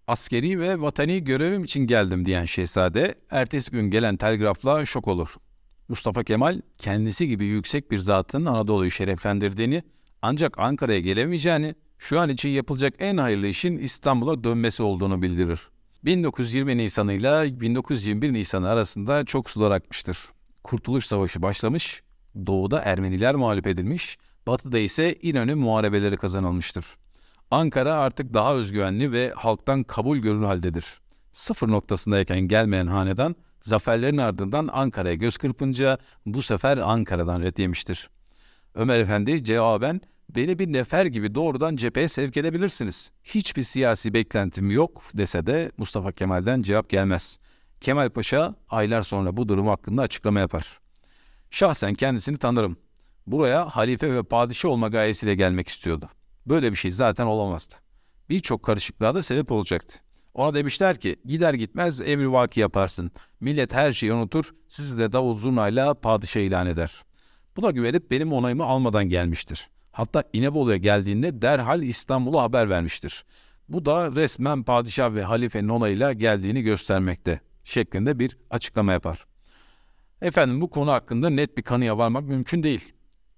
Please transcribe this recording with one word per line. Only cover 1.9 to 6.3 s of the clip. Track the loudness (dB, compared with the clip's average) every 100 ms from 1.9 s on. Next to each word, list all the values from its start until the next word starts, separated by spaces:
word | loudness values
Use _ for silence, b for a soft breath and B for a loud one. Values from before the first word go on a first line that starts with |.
| 4 4 0 0
diyen | 0
şehzade, | -2 -2 -2 2 2 2 0 -2 _
"Ertesi | -2 -2 -2 -4
gün | -2 0
gelen | 2 2 2
telgrafla | 0 2 0 0 0 0 0
şok | -4 -2
olur." | -2 -4 -10 _ _ _ _ -10
Mustafa | -6 -4 -4
Kemal | 0